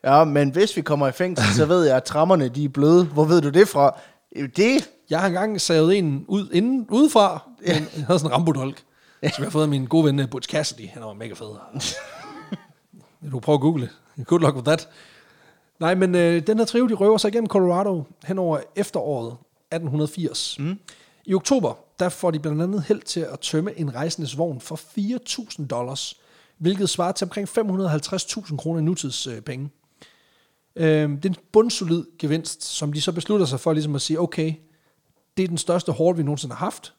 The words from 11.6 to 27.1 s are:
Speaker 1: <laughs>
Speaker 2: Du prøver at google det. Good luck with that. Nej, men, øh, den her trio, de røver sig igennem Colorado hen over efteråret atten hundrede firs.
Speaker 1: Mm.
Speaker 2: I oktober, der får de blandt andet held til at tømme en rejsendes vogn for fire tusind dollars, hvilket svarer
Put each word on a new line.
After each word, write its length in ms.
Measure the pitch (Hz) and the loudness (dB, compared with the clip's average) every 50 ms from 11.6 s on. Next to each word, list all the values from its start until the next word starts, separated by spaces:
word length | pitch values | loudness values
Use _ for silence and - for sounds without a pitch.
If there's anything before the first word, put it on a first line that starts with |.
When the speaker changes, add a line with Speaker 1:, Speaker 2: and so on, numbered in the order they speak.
| - - - 143 - - - - - - - - - 427 - - - 156 | -20 -12 -10 -8 -6 -6 -8 -10 -14 -16 -18 -18 -18 -18 -18 -18 -14 -14
Speaker 1:
<laughs> 800 | 208 - - _ _ _ _ _ _ - _ _ _ _ 165 147 | -14 -14 -14 _ _ _ _ _ _ -20 _ _ _ _ -14 -10
Speaker 2:
Du 80 | 135 127 | -10 -6
prøver 180 | - - 151 | 0 0 0
at 40 | 139 | 2
google 280 | 131 160 170 147 120 - - _ _ _ _ | 2 0 0 0 -6 -8 -10 _ _ _ _
det. 80 | 147 123 | -14 -2
Good 140 | - 170 175 | 0 2 4
luck 140 | 165 139 139 | 4 2 2
with 100 | 131 117 | 0 0
that. 240 | 143 160 160 - - - - - - - - _ _ _ _ _ _ _ _ _ _ _ _ | 0 -2 -2 -2 -16 -20 -20 -20 -20 -20 -20 _ _ _ _ _ _ _ _ _ _ _ _
Nej, 160 | 160 165 185 | -2 0 2
men, 200 | 185 190 180 180 | 2 2 2 4
øh, 320 | 180 175 170 170 170 147 | 4 4 4 2 2 2
den 100 | 214 220 | 0 2
her 80 | 220 226 | 2 0
trio, 220 | 214 - 240 254 | 2 2 2 2
de 60 | 226 226 | 2 2
røver 240 | - 196 208 220 | 2 4 4 4
sig 100 | 208 - 208 | 4 2 0
igennem 180 | 202 233 226 | 0 0 -2
Colorado 560 | 202 - 202 185 180 175 180 202 208 190 165 143 _ - _ - | 0 2 2 2 4 2 0 0 0 -2 -4 -6 _ -16 _ -8
hen 160 | - 190 190 | -6 -4 -2
over 200 | 180 165 156 139 - - _ | 0 0 0 -2 -4 -6 _
efteråret 600 | 196 196 - - 170 110 147 143 123 117 117 123 120 _ _ _ _ _ _ | -4 -4 -2 -4 -4 -2 -2 -4 -4 -4 -8 -12 -14 _ _ _ _ _ _
atten 180 | 160 165 165 147 | -8 -6 -4 -4
hundrede 220 | 135 151 151 147 | -2 -2 -2 -2
firs. 440 | - 185 165 147 - - - - - - | -2 -6 -6 -4 -4 -6 -8 -8 -6 -6
Speaker 1:
Mm. 200 | 139 165 190 208 _ - - _ _ _ _ _ _ | -6 -6 -6 -8 _ -20 -20 _ _ _ _ _ _
Speaker 2:
I 80 | - 185 | -2 -2
oktober, 400 | 190 - - 277 262 175 120 110 - _ _ _ - | 0 2 2 0 2 2 -2 -4 -6 _ _ _ -4
der 100 | 180 165 | -4 -4
får 220 | - - - 175 | -2 -2 -2 -2
de 80 | 160 151 | -2 -2
blandt 220 | 143 156 147 151 | -4 -4 -2 -2
andet 220 | 170 185 202 202 143 | -2 -2 -2 -4 0
held 180 | - 208 208 | 0 -2 -2
til 180 | - - - 170 | -2 -8 -6 -6
at 200 | 160 - - - | -6 -8 -10 -10
tømme 400 | - - - 156 165 202 - - | -8 -2 -2 -2 -2 -2 -4 -4
en 160 | 160 139 117 | -6 -6 -4
rejsendes 420 | 120 147 170 - - 160 123 123 | -4 -6 -6 -6 -6 -8 -8 -4
vogn 240 | 139 165 170 139 123 | -4 -4 -4 -4 -8
for 140 | - - 160 | -12 -14 -14
fire 440 | 156 - _ - 214 202 202 247 247 - | -14 -16 _ -6 -4 -4 -2 -4 -6 -6
tusind 420 | - - - 226 - - - 147 127 | -8 -10 -10 -10 -12 -10 -10 -8 -6
dollars, 460 | - 120 123 127 135 131 - - - _ _ _ _ _ _ _ _ | -4 -6 -6 -6 -6 -8 -10 -10 -12 _ _ _ _ _ _ _ _
hvilket 320 | _ 156 170 202 190 202 - | _ 0 0 0 2 -2 -2
svarer 220 | - - 175 180 | 0 -2 -2 -2